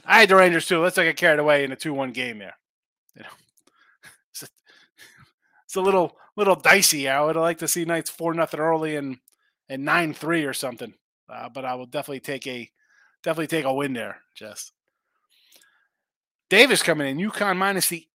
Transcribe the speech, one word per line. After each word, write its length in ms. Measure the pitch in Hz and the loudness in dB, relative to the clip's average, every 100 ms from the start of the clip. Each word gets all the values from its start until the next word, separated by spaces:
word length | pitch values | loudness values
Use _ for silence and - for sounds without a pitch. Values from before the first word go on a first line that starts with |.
| - | 4
I 140 | 214 | 6
had 100 | 202 | 8
the 60 | 190 | 8
Rangers, 280 | 180 165 | 6 4
too. 160 | - 170 | 0 0
Let's 160 | 175 185 | 0 2
not 60 | |
get 160 | 165 151 | 0 2
carried 200 | 175 151 | 2 4
away 260 | 151 147 | 4 2
in 80 | 135 | 0
a 40 | 135 | -6
two 160 | 160 | -6
one 200 | 139 131 | -4 -6
game 260 | 123 123 110 | -6 -8 -10
there. 180 | 95 - _ _ _ _ _ | -16 -20 _ _ _ _ _
You 100 | - | -20
know, 40 | - - _ _ _ _ _ _ | -20 -20 _ _ _ _ _ _
<laughs> 260 | - _ _ | -20 _ _
it's 120 | - | -18
a, 40 | - _ _ _ _ _ - - _ _ _ _ - | -18 _ _ _ _ _ -20 -20 _ _ _ _ -10
it's 100 | 196 | -2
a 60 | |
little, 340 | 190 190 156 - _ | 2 2 0 -4 _
little 220 | - 196 165 | 0 2 4
dicey. 540 | - 196 - 147 135 | 4 6 4 0 0
I 100 | 139 | 0
would 160 | 151 160 | 0 0
like 220 | 165 165 | -2 -2
to 100 | 160 | -4
see 160 | 175 | -4
Knights 240 | 165 165 - | -2 -4 -6
four 240 | - 165 | -6 -4
nothing 280 | 165 156 156 | -2 -4 -2
early 360 | 160 160 156 151 | 0 0 -2 -6
and, 220 | 139 127 _ _ _ _ - | -8 -12 _ _ _ _ -14
and 160 | 135 | -8
nine 300 | 147 170 160 | -2 0 -2
three 300 | - 151 165 | -6 -4 -2
or 80 | 143 | -2
something. 420 | 127 131 117 117 - _ _ _ | -6 -8 -8 -14 -16 _ _ _
Uh, 200 | 117 120 | -16 -14
but 160 | 135 | -10
I 100 | 127 | -8
will 120 | 127 123 | -8 -8
definitely 340 | 147 147 135 | -10 -8 -10
take 260 | - 135 135 | -8 -10 -10
a, 240 | 123 117 _ _ _ _ _ | -12 -14 _ _ _ _ _
definitely 240 | 170 160 151 | -6 -4 -4
take 180 | 165 | -2
a 80 | 135 | -2
win 200 | 135 143 | -2 -4
there, 260 | 120 101 - _ | -6 -10 -14 _
Jess. 380 | - 107 - - _ _ _ _ _ _ _ _ _ _ _ _ _ _ _ _ _ _ | -20 -18 -16 -18 _ _ _ _ _ _ _ _ _ _ _ _ _ _ _ _ _ _
Davis 320 | 196 269 185 | 6 6 4
coming 260 | 180 151 139 | 2 -2 -2
in. 220 | 143 208 | -4 -6
UConn 260 | - 202 185 | -2 -2 0
minus 320 | 196 190 - | -2 0 -4
the 180 | 170 - | -6 -8